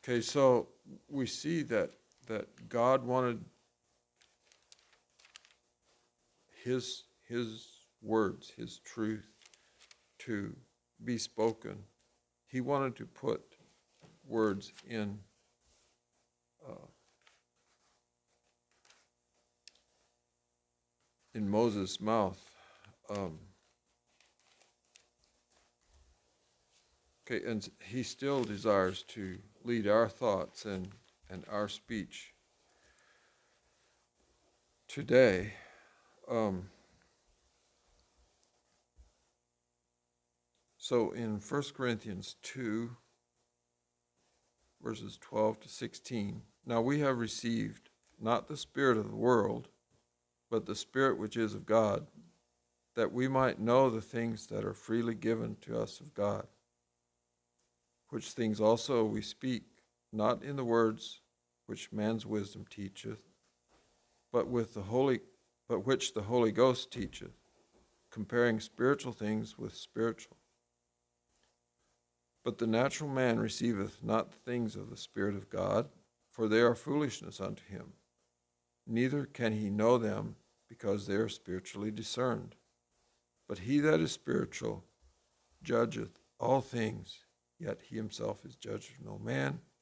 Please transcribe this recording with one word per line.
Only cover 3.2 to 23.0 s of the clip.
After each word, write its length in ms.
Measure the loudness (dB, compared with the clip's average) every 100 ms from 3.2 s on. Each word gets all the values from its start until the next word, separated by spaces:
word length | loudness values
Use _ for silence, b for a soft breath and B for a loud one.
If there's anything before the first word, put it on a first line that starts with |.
| 2 -2 -10 _ _ _ _ _ _ _ _ _ _ _ _ -20 _ _ _ _ -20 -20 _ _ _ _ _ _ _ _ _ _ _ -12
his, 400 | -2 -2 -2 -10 -14 _ _
his 400 | -6 -6 -8 -18 -20 _ _
words, 500 | 0 2 2 -2 -14 -14
his 220 | -12 -12
truth 500 | -14 -6 -4 -4 -10 _ -20 b b b b -20 _ _
to 360 | -6 -6 -6 -10 -20 _ _ _
be 160 | -6 -4
spoken. 640 | -4 0 0 0 -10 -12 -16 _ _ _ _ _ _
He 120 | -6
wanted 360 | -2 0 -2 -6
to 100 | -16
put 380 | -6 -4 -4 -8 -20 _ _ _ _ -20 _ -6
words 480 | 0 2 0 -6 -20 -8
in, 320 | -6 -4 -8 -16 _ _ _ _ _ _ _ _ _ _ _ _ _ -18
uh, 200 | -16 -18 _ _ _ _ _ _ _ _ _ _ _ _ _ _ _ _ _ _ _ _ -20 _ _ _ _ _ _ -20 _ _ _ _ _ _ _ _ _ _ _ _ _ _ _ _ -4
in 120 | 2
Moses' 540 | 4 4 2 -4 -4
mouth. 420 | 0 2 2 0 -18 B B B B _